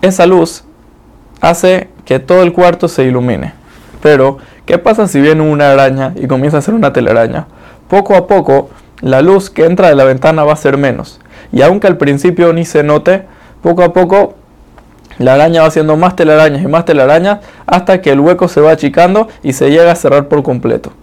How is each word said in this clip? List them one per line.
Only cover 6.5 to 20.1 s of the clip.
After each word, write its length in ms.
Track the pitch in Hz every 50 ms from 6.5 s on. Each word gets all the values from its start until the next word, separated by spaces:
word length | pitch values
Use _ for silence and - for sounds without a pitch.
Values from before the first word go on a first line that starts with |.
| 151 151
a 20 |
hacer 140 | 143 - 214
una 180 | 233 214 143 139
telaraña? 540 | 139 123 - 110 117 117 - - 147 165 - - - - - - - _ _
Poco 260 | - 196 196 - 208
a 120 | 185 175
poco, 440 | - 196 190 151 - 135 139 135 - - - - _ _ -
la 220 | - 127 131 131 139
luz 280 | 170 196 196 185 -
que 140 | - - 160
entra 240 | 165 175 180 196 175
de 60 | 151
la 100 | 139 131
ventana 400 | 131 131 131 - 151 160 160 151
va 80 | 147 151
a 40 |
ser 200 | 147 - 143 139
menos. 440 | 139 143 135 120 - - - - - _ - - - - - -
Y 100 | - 131
aunque 240 | 156 185 208 -
al 100 | 202 180
principio 560 | 147 160 143 143 139 143 180 175 175 175 170 165
ni 120 | 165 170
se 180 | 165 - 156 147
note, 420 | 147 147 151 156 170 185 196 196 - - _ - - - - -
poco 200 | 170 170 175 180
a 100 | 175 175
poco 420 | 180 185 170 190 202 202 - - - _ _ _ _ - _ _ - _ _ _ _ _ _ - -
la 160 | 123 127 131
araña 280 | 139 147 165 170 165 160
va 60 | 160
haciendo 280 | 151 156 156 156 156
más 200 | 156 170 180 180
telarañas 460 | - 175 156 156 151 156 156 147 139 180
y 40 |
más 180 | - 147 165 170
telarañas 540 | - 165 143 131 131 147 165 175 196 208 202 - - - - -
hasta 340 | - - 180 185 - 190 185
que 100 | 185 151
el 100 | 135 139
hueco 280 | 143 160 180 180 180 170
se 120 | - -
va 120 | 147 156 160
achicando 560 | 156 - 143 135 - 170 180 190 214 220 220 - - _
y 100 | 147 131
se 180 | - - 139
llega 220 | 143 160 170 170 170
a 40 |
cerrar 320 | 170 - 147